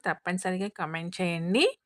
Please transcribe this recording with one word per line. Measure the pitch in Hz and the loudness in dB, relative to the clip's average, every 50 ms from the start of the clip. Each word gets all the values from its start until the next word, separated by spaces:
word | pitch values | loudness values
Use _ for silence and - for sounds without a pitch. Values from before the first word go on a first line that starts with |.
తప్పనిసరిగా | - 185 156 - - 180 180 185 - 185 185 185 196 208 - | -2 -2 -2 -2 -2 -2 -2 -2 0 -2 -2 -2 -2 -4 -4
కామెంట్ | - 170 156 160 165 165 175 - | -6 -6 -4 -4 -4 -6 -6 -4
చేయండి. | - 185 175 170 165 165 175 196 262 349 508 539 _ _ | -2 0 0 0 0 0 2 4 4 4 4 2 _ _